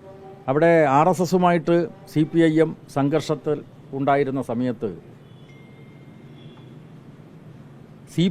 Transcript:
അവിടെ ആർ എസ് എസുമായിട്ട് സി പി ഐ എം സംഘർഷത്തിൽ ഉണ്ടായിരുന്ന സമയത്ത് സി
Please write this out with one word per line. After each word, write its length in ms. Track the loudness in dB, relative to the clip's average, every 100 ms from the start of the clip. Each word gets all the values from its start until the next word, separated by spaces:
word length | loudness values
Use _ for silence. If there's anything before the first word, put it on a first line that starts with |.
| -20 -20 -20 -12 -4
അവിടെ 220 | 2 4 4 4 4
ആർ 120 | 4
എസ് 120 | 2 0
എസുമായിട്ട് 500 | 0 2 0 0 0 -2 -8 -8
സി 100 | -4 0
പി 100 | 2 2
ഐ 40 | 4
എം 80 | 0 -2 -8 -4
സംഘർഷത്തിൽ 640 | -2 -2 -2 -6 -4 -6 -8 -20 -14 -4
ഉണ്ടായിരുന്ന 420 | 0 0 0 -4 -6
സമയത്ത് 400 | -4 -4 -4 -8 -8 -16 -20 -20 -20 -20 -20 -20 -20 -20 -20 -20 -20 -20 -20 -20 -20 -20 -20 -20 -20 -20 -20 -20 -20 -20 -20 -20 -20 -20 -20 -8
സി 120 | -2 -2